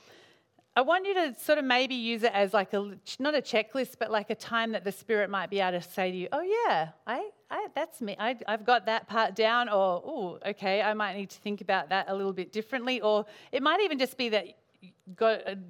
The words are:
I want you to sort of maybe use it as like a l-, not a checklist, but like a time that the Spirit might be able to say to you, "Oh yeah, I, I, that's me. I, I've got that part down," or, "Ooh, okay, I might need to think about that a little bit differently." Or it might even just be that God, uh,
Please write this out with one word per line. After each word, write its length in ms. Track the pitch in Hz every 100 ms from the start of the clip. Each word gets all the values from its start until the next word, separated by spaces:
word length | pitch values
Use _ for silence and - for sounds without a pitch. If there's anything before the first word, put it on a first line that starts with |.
| - - - _ _ _ _ -
I 40 |
want 240 | 262 359 392
you 80 | 381
to 200 | 311 226
sort 180 | - 302
of 80 | 262
maybe 300 | 247 262 254
use 280 | 226 233
it 80 | 226
as 200 | 202 196
like 200 | 208 190
a 40 | 202
l-, 160 | 202 190 - -
not 140 | 277
a 80 | 302
checklist, 540 | 254 240 214 269 247 -
but 140 | 220
like 180 | 214 208
a 60 | 214
time 380 | - 233 226
that 100 | 214
the 80 | 190
Spirit 380 | 196 - 214 190
might 200 | 196 175
be 100 | 196
able 200 | 185 180
to 20 |
say 300 | 175 - 185
to 60 | 185
you, 100 | 180
"Oh 100 | 285
yeah, 480 | 370 440 440 180 160 - -
I, 220 | 262 415 - _
I, 180 | 349 427 277
that's 240 | 320 -
me. 160 | 208 190
I, 180 | 220 247 -
I've 160 | 220
got 220 | 214 240 226
that 220 | 220 -
part 280 | 226 214 196
down," 340 | 220 240 240
or, 340 | 202 190 175 -
"Ooh, 440 | 302 180 - -
okay, 320 | - 196 196
I 120 | 202
might 220 | 214 208 196
need 140 | 190
to 80 | -
think 220 | 214 202
about 280 | 190 190 151
that 160 | 190 180
a 60 | 196
little 180 | 196
bit 180 | 185 180
differently." 500 | 214 214 254 247 247
Or 240 | 214 214 208 - -
it 120 | -
might 180 | 285 349
even 180 | 403 277
just 180 | 254 -
be 120 | 240
that 180 | 208 175 - _ _ 180 _ - 180
God, 280 | 226 214 -
uh, 100 | 196